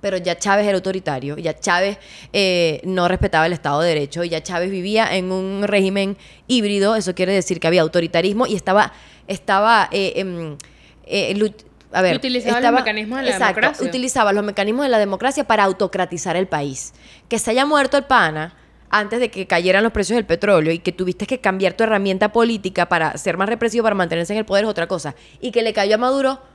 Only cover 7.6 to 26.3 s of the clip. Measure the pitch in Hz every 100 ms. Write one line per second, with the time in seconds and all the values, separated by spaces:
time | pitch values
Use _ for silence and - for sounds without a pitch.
7.6 | 165 175 160 180 165 170 196 208 247 196
8.6 | - 196 135 - - - - 196 - 196
9.6 | 214 233 185 190 190 - 190 175 160 143
10.6 | - - - - - 202 135 196 214 208
11.6 | - _ _ - 185 262 269 247 233 240
12.6 | 247 240 233 214 214 254 254 190 220 190
13.6 | 247 294 - 254 254 254 208 202 208 202
14.6 | 202 233 285 233 202 208 254 277 262 220
15.6 | 196 190 196 - 180 175 190 170 185 151
16.6 | 143 131 - - - - _ 226 - 240
17.6 | 277 302 269 285 277 254 170 156 160 -
18.6 | _ _ _ 208 202 226 240 190 185 175
19.6 | 180 190 220 220 196 240 202 165 202 185
20.6 | 156 165 185 170 180 175 202 262 202 190
21.6 | 190 180 226 214 196 190 208 226 233 226
22.6 | 196 185 175 175 160 151 - 170 196 233
23.6 | 233 220 220 202 175 165 170 208 214 196
24.6 | 214 196 170 185 147 143 - - 247 233
25.6 | 226 214 196 220 247 269 262